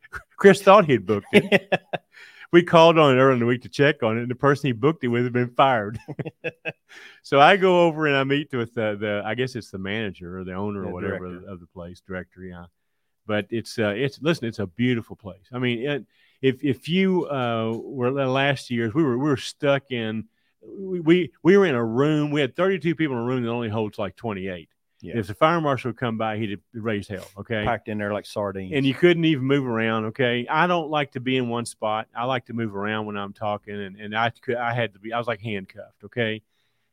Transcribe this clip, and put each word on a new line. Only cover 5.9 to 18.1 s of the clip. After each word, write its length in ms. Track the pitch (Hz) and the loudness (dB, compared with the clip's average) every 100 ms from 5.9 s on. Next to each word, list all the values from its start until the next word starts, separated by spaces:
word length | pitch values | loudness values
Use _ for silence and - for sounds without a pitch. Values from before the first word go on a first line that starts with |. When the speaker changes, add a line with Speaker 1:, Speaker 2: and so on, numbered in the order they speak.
| 117 - 143 147 - | -8 -12 -12 -12 -12
Speaker 1:
<laughs> 40 | 165 - 160 - _ - - - | -12 -12 -14 -14 _ -20 -20 -20
So 180 | - 139 | 0 6
I 160 | 151 202 | 6 6
go 260 | 185 180 | 4 4
over 240 | 170 156 151 | 4 2 0
and 80 | 139 | 0
I 60 | |
meet 300 | 135 143 151 | 0 -2 -2
with 220 | 127 117 | -6 -4
the, 220 | 120 107 104 | -2 -4 -2
the, 220 | 107 104 | -4 -4
I 100 | 101 | -4
guess 220 | 113 131 120 | -4 -6 -8
it's 160 | - | -12
the 60 | 95 | -10
manager 600 | 95 107 107 87 87 92 | -6 -6 -6 -10 -14 -12
or 60 | |
the 80 | 92 | -10
owner 300 | 92 104 101 | -8 -8 -6
or 40 | 92 | -8
Speaker 2:
Yeah, 60 | |
Speaker 1:
whatever 360 | 90 95 98 90 | -8 -8 -8 -10
Speaker 2:
director. 180 | 87 95 | -14 -16
Speaker 1:
of 100 | 92 | -18
the 80 | 85 | -18
place, 340 | 90 85 87 | -18 -18 -18
director, 440 | - 92 90 90 | -14 -12 -12 -16
yeah. 220 | 92 87 87 _ _ _ _ _ - | -18 -18 -20 _ _ _ _ _ -6
But 200 | 107 101 | -4 -4
it's, 260 | 117 104 - | -8 -6 -4
uh, 140 | 104 101 | -2 -2
it's, 260 | 135 - | -4 -4
listen, 240 | 143 165 113 | -4 -4 -4
it's 140 | 107 | -6
a 80 | 98 | -8
beautiful 480 | - 123 120 - 95 | -2 -2 -2 -6 -14
place. 300 | 95 90 _ | -18 -20 _
I 60 | 123 | -4
mean, 260 | 127 117 | -2 -2
it, 220 | 135 143 - _ _ _ | -4 -6 -8 _ _ _
if, 200 | 135 127 | -2 0
if 260 | 143 123 - | -2 -4 -2
you, 380 | 180 190 180 147 | 0 2 0 -2
uh, 480 | 139 120 113 113 113 | -4 -2 -2 -2 -4
were 360 | 113 135 123 | -8 -4 -2